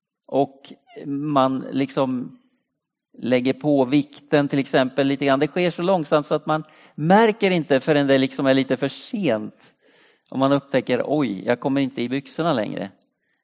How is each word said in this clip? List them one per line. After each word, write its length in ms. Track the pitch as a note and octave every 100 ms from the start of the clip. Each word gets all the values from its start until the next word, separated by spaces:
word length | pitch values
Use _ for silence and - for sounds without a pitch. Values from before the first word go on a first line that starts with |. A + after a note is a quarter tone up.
| _ _ -
Och 460 | C3 C#3 - - - _ D3 D3
man 600 | C#3+ D3+ C#3+ C3 C3 -
liksom 680 | C3+ C3+ - C3 B2 - - _ _ _ _ _ _ _
lägger 400 | - A2+ B2+ B2+
på 320 | B2+ D3+ C#3+
vikten 640 | B2 D3 C#3 - - D3 C#3+
till 100 | C#3
exempel 480 | C3 D3+ C3 - C#3
lite 180 | C#3 C#3
grann. 120 | C3+
Det 80 | D3+
sker 240 | F3+ F3+
så 120 | E3+
långsamt 440 | F3 F#3 D3 D#3 D3
så 80 |
att 120 | D3+ D#3
man 180 | D#3 - - -
märker 560 | - D#3 G3+ A3+ G#3+ G3
inte 300 | F3+ C#3+ C3+
förrän 260 | D#3+ D3 C#3
det 120 | C3+
liksom 280 | C3 - C3+
är 80 |
lite 220 | C3+ C3 B2+
för 120 | C#3
sent. 840 | - - G#3+ D#3+ A2 G#2 - - _ _ _ _ _ _
Och 80 | B2+
man 140 | C3+
upptäcker, 500 | C#3+ - C3 - B2 -
"Oj, 380 | D3+ B2+ F#2+ -
jag 140 | A#2+
kommer 200 | C#3+ C#3
inte 220 | C3+ -
i 60 | A#2+
byxorna 440 | C3+ C3+ - E3
längre." 380 | B2+ G2+ F#2+ G2+ - _ _ _ _